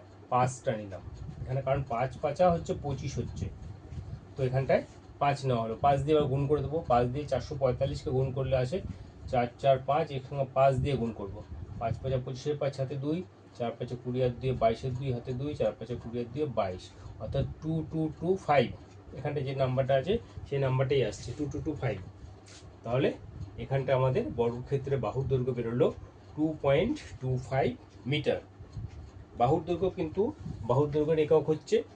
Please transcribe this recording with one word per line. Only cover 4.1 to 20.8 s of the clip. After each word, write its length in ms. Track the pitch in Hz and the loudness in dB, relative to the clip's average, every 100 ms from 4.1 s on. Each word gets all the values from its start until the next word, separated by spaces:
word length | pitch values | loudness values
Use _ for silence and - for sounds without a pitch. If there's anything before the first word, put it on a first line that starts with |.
| - - | -12 -10
তো 80 | - 127 | -2 0
এখানটায় 340 | 131 135 202 - - - - | 2 4 2 2 -14 -12 0
পাঁচ 180 | 143 131 131 | 0 2 0
নেওয়া 140 | 120 | 0
হলো, 100 | 113 110 | 0 2
পাঁচ 140 | 139 139 | 4 4
দিয়ে 100 | 143 151 | 6 4
এবার 100 | 135 | 4
গুণ 100 | 135 139 | 2 2
করে 100 | 147 | 2
দেবো। 160 | 131 160 - | 0 -2 2
পাঁচ 160 | 120 123 | 4 4
দিয়ে 120 | 135 147 | 0 -2
চারশো 240 | 123 - 143 | -2 -2 0
পঁয়তাল্লিশকে 480 | 131 123 139 139 151 | 0 2 0 -2 -2
গুণ 180 | 131 135 127 | 0 0 0
করলে 200 | 131 131 | 0 2
আসে 140 | 127 190 - - - - - | 2 -2 -4 -10 -12 -14 -2
চার 180 | 123 120 - | 0 0 2
চার 160 | 139 131 135 | 4 4 4
পাঁচ, 180 | 147 151 | 2 2
এর 120 | 135 - | -4 -6
সঙ্গে 180 | 143 131 | -4 0
পাঁচ 180 | 131 139 127 | 6 6 6
দিয়ে 120 | 139 127 | 2 0
গুণ 140 | 117 104 | 0 -4
করবো। 220 | 98 104 - - - - | -8 -10 -12 -12 -10 -4
পাঁচ 160 | 117 - | -2 -2
পাঁচা 200 | 131 131 | -2 -2
পঁচিশের 320 | 127 131 147 147 | -2 -6 -4 0
পাঁচ 160 | 143 135 | -2 -2
হাতে 160 | 131 143 | -4 -2
দুই, 140 | 143 170 185 - - - | -2 -2 -4 -14 -16 -6
চার 160 | 120 - | -4 -4
পাঁচা 200 | 123 123 | -6 -6
কুড়ি 160 | 123 127 127 | -4 0 0
আর 60 | 123 | 0
দুই 120 | 131 127 | -2 2
বাইশের 300 | 113 113 135 127 | 2 2 -2 -2
দুই 120 | 139 | -2
হাতে 200 | 120 131 123 | -4 -4 -4
দুই, 120 | 143 | -4
চার 180 | 143 110 - | 0 -2 -2
পাঁচা 160 | - 120 | -8 -8
কুড়ি 160 | 117 120 | -6 -6
আর 80 | 117 | -6
দুই 100 | 135 147 110 | -4 -2 0
বাইশ, 240 | 95 92 - - - - | -2 -4 -10 -16 -16 -10
অর্থাৎ 240 | 110 135 131 - | -4 -2 -2 -4
টু 140 | 156 160 156 | -4 -2 -2
টু 120 | 160 156 - | -2 -2 -2
টু 120 | 165 190 - | 0 0 4
ফাইভ। 220 | 143 110 90 - - - 160 | 4 4 -2 -16 -20 -16 -8
এখানটা 240 | 147 143 131 | -4 -4 -2
যে 60 | 131 | 0
নাম্বারটা 320 | 131 127 131 135 | 2 2 4 4
আছে, 140 | 135 233 - - - | 4 -2 -2 -14 -4
সেই 140 | 139 | 0
নাম্বারটাই 380 | 135 131 | 2 2